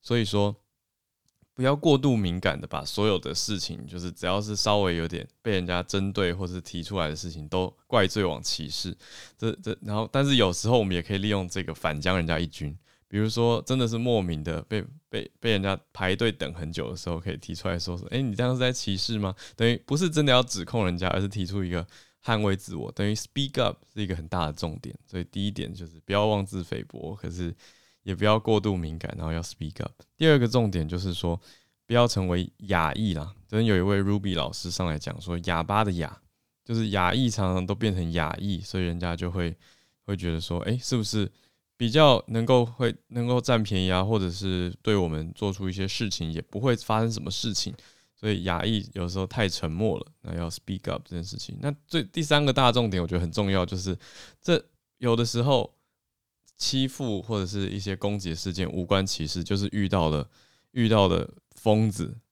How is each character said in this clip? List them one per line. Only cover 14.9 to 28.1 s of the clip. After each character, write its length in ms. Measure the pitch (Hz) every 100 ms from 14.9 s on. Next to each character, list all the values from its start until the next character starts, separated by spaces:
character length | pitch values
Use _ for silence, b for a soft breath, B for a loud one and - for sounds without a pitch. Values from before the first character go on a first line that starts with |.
| 143 _
被， 200 | 110 - _
被 120 | 117
人 120 | 104
家 160 | 98 95 _
排 240 | - 92 98
队 160 | 117
等 180 | - 69
很 180 | 85 78
久 180 | 82 62
的 60 | 85
时 140 | -
候， 100 | 82
可 100 | 82
以 60 | 76
提 180 | -
出 140 | 85 -
来 100 | 87
说 220 | 87 87 -
，“哎， 120 | 123
你 120 | 135
这 80 | 98
样 120 | 123
是 40 | 127
在 140 | 127
歧 240 | 127 - 95
视 220 | - 110
吗？” 160 | 101 - B
等 160 | - 117
于 60 | 120
不 140 | - 143
是 100 | 180
真 160 | 156
的 80 | 147
要 100 | 127
指 220 | 123 98
控 220 | 85 120 95
人 100 | 87
家， 120 | 92
而 120 | 90
是 80 | 98
提 160 | 101
出 180 | 90 98
一 60 | 92
个 180 | 87 82 B B B
捍 160 | - 110
卫 160 | 104 95
自 180 | -
我， 160 | 85 55
等 140 | - 104
于 60 |
speak 500 | 107 - - 139 -
up 140 | 113 - _
是 80 | -
一 60 | 101
个 100 | 87
很 100 | 80
大 180 | 90 78
的 60 |
重 240 | 73 85 76
点。 180 | - - _
所 140 | 90
以 40 |
第 220 | 85 - 101
一 40 |
点 240 | 101 -
就 120 | 101 85
是 140 | 82 -
不 60 |
要 120 | 98
妄 220 | 107 107 98
自 180 | 98
菲 180 | 85 -
薄， 300 | - - 76
可 140 | 101 -
是 260 | 87 85 82 b b b b
也 120 | -